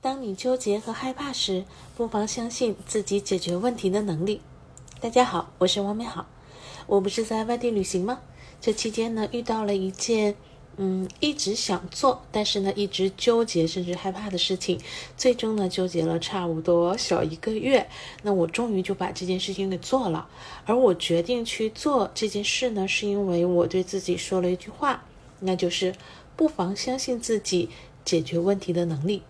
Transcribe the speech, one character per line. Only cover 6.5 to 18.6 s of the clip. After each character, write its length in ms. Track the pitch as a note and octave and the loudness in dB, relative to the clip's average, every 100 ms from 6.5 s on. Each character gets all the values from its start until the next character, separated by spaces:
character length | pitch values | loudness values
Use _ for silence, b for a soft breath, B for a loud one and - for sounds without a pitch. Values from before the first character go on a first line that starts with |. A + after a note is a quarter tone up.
| B B B B | B B B B
我 140 | G3+ | 2
不 80 | G3 | 2
是 160 | G3 | -2
在 180 | A3 A3 | -2 -2
外 160 | A3 A#3+ | 0 0
地 140 | A#3+ | 0
旅 100 | G#3+ | 0
行 220 | F#3 F#3 | 0 0
吗？ 160 | F#3+ B3+ - B B B | -2 -4 -8 B B B
这 120 | - | -2
期 160 | G#3+ A3+ | 0 -2
间 280 | A3 A3+ A3 | -2 -2 -2
呢， 120 | G#3 | -2
遇 100 | A#3+ | -4
到 220 | A#3 A3 | -2 -2
了 100 | G#3 | 2
一 160 | G3+ F#3+ | 0 0
件， 460 | F#3+ - A3+ G#3 G#3 B B - - | -4 0 2 2 0 B B -20 -4
嗯， 340 | F#3+ F#3 F#3 - | -2 0 -4 -2
一 160 | D4+ | -2
直 220 | D4 - A3 | -2 -4 -2
想 320 | - F3+ - | -2 -2 -4
做， 340 | - C#4 B3+ - | 2 2 2 -2
但 140 | G#3+ | -2
是 160 | G#3+ G#3 | 0 0
呢， 120 | G3 G3 | 0 0
一 100 | G3+ | -2
直 240 | - F#3+ F#3+ | 2 0 2
纠 280 | - A#3 | 4 4
结 220 | A3+ E3+ D#3+ | 4 2 2
甚 180 | F#3 | 0
至 120 | F3 F3 | -4 -4
害 160 | F#3+ | -4
怕 180 | F#3+ G#3+ | -6 -6
的 80 | F#3 | -2
事 180 | - F#3 | 0 -2
情， 240 | - - B B B - | 0 -2 B B B 0
最 180 | B3+ | 2
终 220 | A#3+ A3 G#3+ | 4 2 0
呢， 120 | F#3 | 0
纠 200 | F3+ F#3 | 0 0
结 180 | F3 D#3+ | 0 0
了 140 | E3 | 0
差 260 | E3 G3 F3 | -2 -4 -2
不 140 | D#3+ | -2
多 360 | D#3+ F3 F3 F#3+ | 4 4 4 2
小 280 | - F3 | 0 0
一 100 | D#3+ | 0
个 160 | D#3+ - | -2 -4
月。 380 | A3 A#3+ C4 - B B B | -2 4 4 2 B B B
那 100 | G#3 | 0
我 140 | G3 E3 | 2 2
终 240 | E3 | 2